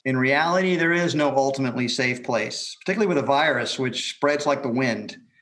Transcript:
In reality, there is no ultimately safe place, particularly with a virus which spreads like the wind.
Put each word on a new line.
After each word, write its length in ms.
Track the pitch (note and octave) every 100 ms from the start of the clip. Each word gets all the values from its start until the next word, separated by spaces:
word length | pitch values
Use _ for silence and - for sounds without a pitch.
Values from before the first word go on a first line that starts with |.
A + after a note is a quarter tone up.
| C3+
In 120 | C3
reality, 580 | C3 C#3+ E3+ F#3 F#3 F3
there 180 | E3
is 220 | F3 E3+ D3+
no 200 | D3 C3
ultimately 520 | C3+ C3+ B2+ A#2+ A#2+
safe 340 | - B2 B2
place, 560 | B2+ A#2 C#3 - - -
particularly 260 | - F#3+ G3+
with 160 | D3+
a 20 | A#2
virus 540 | C#3 D#3 B2 A2+ -
which 340 | B2+ - -
spreads 320 | - C#3+ D3 D3
like 160 | C#3
the 80 | C3+
wind. 480 | B2 C3 G#2+ G#2 - - _